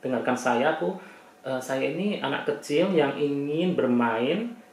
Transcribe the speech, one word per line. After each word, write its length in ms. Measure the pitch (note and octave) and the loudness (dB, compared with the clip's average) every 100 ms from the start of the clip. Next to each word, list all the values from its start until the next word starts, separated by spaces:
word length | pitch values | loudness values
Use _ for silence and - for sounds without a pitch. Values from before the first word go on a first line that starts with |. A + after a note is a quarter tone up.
dengarkan 360 | C3 B2 - A#2+ | -2 -2 0 0
saya. 400 | C3 A#2+ D3 D#3+ | 0 2 2 0
Aku, 160 | F3 F#3 - - - - | -2 -4 -12 -20 -20 -14
eh, 160 | C3 C3 | -6 -6
saya 320 | - C3+ C3+ | -2 -2 -2
ini 320 | - G3+ F#3+ | -2 -2 -2
anak 240 | C3+ D3 - | -4 -2 -2
kecil 480 | - - D3 F#3+ | -4 0 2 4
yang 160 | E3+ C#3 - | 4 2 2
ingin 560 | C#3+ C#3+ C#3+ D#3 F3+ | 0 0 -2 0 0
bermain. 800 | - B2 A#2+ A#2 A2 B2+ F#3 A#3+ - - | 2 2 4 2 2 0 0 -4 -10 -20